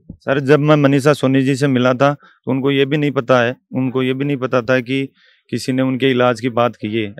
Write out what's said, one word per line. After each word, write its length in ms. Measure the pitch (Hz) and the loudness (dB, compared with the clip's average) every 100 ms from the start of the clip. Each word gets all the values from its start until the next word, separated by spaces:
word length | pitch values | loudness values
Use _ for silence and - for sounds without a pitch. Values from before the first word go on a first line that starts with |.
| - | -20
सर, 280 | - - 139 | -12 -4 -2
जब 180 | 135 147 | 2 2
मैं 180 | 151 151 | 4 4
मनीषा 360 | 139 143 143 | 4 2 2
सोनी 300 | 143 131 135 | 2 2 2
जी 140 | 135 131 | 0 0
से 100 | 147 | 0
मिला 280 | 127 127 | 2 2
था, 200 | 123 139 | 2 0
तो 360 | 147 - _ - | 0 -10 _ -6
उनको 200 | 131 135 | -2 0
ये 140 | 139 | 0
भी 120 | 135 151 | 0 0
नहीं 140 | 147 | -2
पता 320 | 131 117 127 | -2 2 2
है, 140 | 117 127 _ | 2 -4 _
उनको 300 | 127 131 127 | -4 -4 -2
ये 120 | 131 | -2
भी 100 | 131 | -2
नहीं 120 | 143 139 | -4 -4
पता 260 | 127 131 | -2 -2
था 180 | 117 131 | 0 -2
कि 280 | 120 135 135 _ _ _ _ | 0 -4 -6 _ _ _ _
किसी 220 | 120 - | -8 -4
ने 100 | 131 | -2
उनके 280 | 131 131 131 | -2 0 0
इलाज 300 | 123 123 113 | 2 2 0
की 80 | 127 | -2
बात 280 | 117 120 - | 0 -2 -2
की 260 | 107 113 | -6 -6
है। 120 | 101 | -6